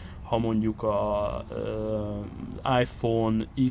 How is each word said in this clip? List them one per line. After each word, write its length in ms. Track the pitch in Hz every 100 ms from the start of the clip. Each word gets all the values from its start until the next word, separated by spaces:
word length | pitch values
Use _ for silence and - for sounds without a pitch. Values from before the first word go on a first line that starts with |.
| - -
ha 140 | - 117
mondjuk 460 | 117 110 110 107
a, 600 | 110 101 104 104 104 123 -
ö, 1300 | 117 107 110 107 107 104 104 101 - - - 135 127
iPhone 640 | 120 - 117 113 113 110 110 - 127